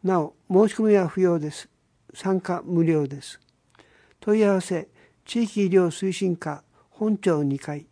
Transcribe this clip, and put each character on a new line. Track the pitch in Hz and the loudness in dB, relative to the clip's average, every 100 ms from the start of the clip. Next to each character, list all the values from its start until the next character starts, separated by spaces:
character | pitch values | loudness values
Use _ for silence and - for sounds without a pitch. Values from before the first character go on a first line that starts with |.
な | 185 185 | 0 -2
お、 | 156 _ _ | -2 _ _
申 | 180 214 | 4 4
し | - | 2
込 | 220 | 2
み | 208 | 4
は | 175 | 2
不 | - | 0
要 | 185 170 | 2 2
で | 151 | -2
す。 | - - _ _ _ _ | -10 -20 _ _ _ _
参 | - 190 190 | -10 -2 -2
加 | 185 175 - | -2 -8 -2
無 | 175 165 | 0 2
料 | 156 143 | 2 -2
で | 139 | -8
す。 | - - _ _ _ _ _ _ _ _ | -16 -20 _ _ _ _ _ _ _ _
問 | - 214 | -2 2
い | 208 | 4
合 | |
わ | 190 | 2
せ、 | 180 180 - _ _ _ - | 0 -6 -6 _ _ _ -8
地 | 233 | -4
域 | 226 - 196 | -4 0 2
医 | |
療 | 185 175 | 4 2
推 | 156 190 | -2 -6
進 | 180 190 170 | -2 -4 -4
課、 | - 147 _ _ _ | -6 -10 _ _ _
本 | _ 214 208 | _ -4 -2
庁 | 202 156 | 0 0
二 | 147 139 | 0 -4
階。 | - 147 156 | -6 -12 -14